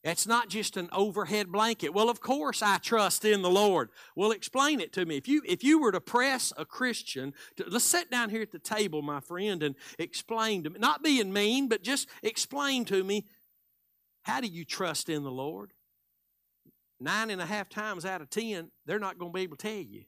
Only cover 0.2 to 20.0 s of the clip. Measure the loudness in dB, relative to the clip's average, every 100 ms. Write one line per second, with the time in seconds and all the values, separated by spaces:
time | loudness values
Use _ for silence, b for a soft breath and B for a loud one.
0.2 | 2 2 2 -4 -4 -6 -4 0 0 0
1.2 | -2 -2 0 2 2 0 -2 2 2 2
2.2 | -2 0 0 0 2 2 2 2 4 2
3.2 | 2 4 4 6 6 4 0 B B 0
4.2 | 2 2 -2 2 2 2 -2 -4 -2 -4
5.2 | 2 0 2 0 6 6 6 2 0 2
6.2 | 2 0 -2 -4 -10 -4 -2 -2 -8 -8
7.2 | -8 B B -10 -4 0 2 2 0 -2
8.2 | 0 -2 -6 -10 -6 -2 0 0 -4 -6
9.2 | -6 -4 -2 0 -2 -4 B B -8 -8
10.2 | -4 -2 0 0 -4 0 0 4 4 4
11.2 | 4 2 4 2 2 0 0 -2 -4 B
12.2 | -4 -4 -4 -2 0 0 0 0 2 -2
13.2 | -2 b _ _ _ _ _ _ _ _
14.2 | -6 -4 -4 -8 -10 -4 -2 -2 -4 -4
15.2 | -4 -6 -8 -8 -14 _ _ _ _ _
16.2 | _ _ _ _ _ _ _ _ -2 -2
17.2 | -2 -4 -4 -4 -4 -8 -6 -6 -6 -8
18.2 | -6 -6 -4 -6 -8 _ -6 -4 -4 -8
19.2 | -8 -6 -6 -6 -8 -8 -12 -16